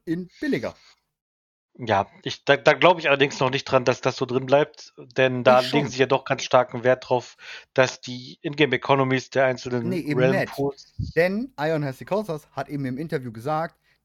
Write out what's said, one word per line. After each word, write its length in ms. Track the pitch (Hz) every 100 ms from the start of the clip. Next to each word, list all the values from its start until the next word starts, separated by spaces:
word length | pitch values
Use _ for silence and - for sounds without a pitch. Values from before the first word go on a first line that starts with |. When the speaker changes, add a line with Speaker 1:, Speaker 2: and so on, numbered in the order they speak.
| -
Speaker 1:
in 240 | 170 180 -
billiger. 400 | 302 170 104 - _ _ _ _ _ _ _ _ _ -
Speaker 2:
Ja, 280 | 110 98 101 _
ich, 200 | 135 -
da, 140 | - 139
da 160 | 156
glaub 240 | 135 165 170
ich 100 | 151
allerdings 320 | 139 143 -
noch 120 | 131
nicht 140 | 131 -
dran, 200 | 135 123
dass 160 | 120
das 160 | 135 -
so 80 | 123
drin 220 | 123 131
bleibt, 460 | 139 151 - - -
denn 460 | 139 135 131 127
da 160 | 123 127
Speaker 1:
Ich 20 |
Speaker 2:
legen 260 | 127 147 143
Speaker 1:
schon. 20 |
Speaker 2:
sie 100 | 127
ja 60 | 127
doch 180 | 135 -
ganz 180 | 131
starken 400 | - 127 123 120
Wert 240 | 120 131 -
drauf, 280 | 123 - - - - - -
dass 260 | 127 -
die 380 | - 123 131 -
Ingame-Economies 880 | 160 143 139 123 - 139 131 131 -
der 160 | 131 135
einzelnen 380 | 127 127 123
Speaker 1:
Nee, 160 | 117 180
eben 260 | 139 127 127
Speaker 2:
Realm 40 |
Speaker 1:
nicht. 260 | 185 120 -
Speaker 2:
Pools 380 | 139 - - - - 156
Speaker 1:
Denn 380 | 180 202 269 -
Ion 240 | 156 156
Hesychosas 680 | 143 131 120 196 208 156 _
hat 180 | - 135
eben 160 | 143 131
im 120 | 127
Interview 340 | 160 151 123
gesagt, 480 | 110 127 156 165 _ _ _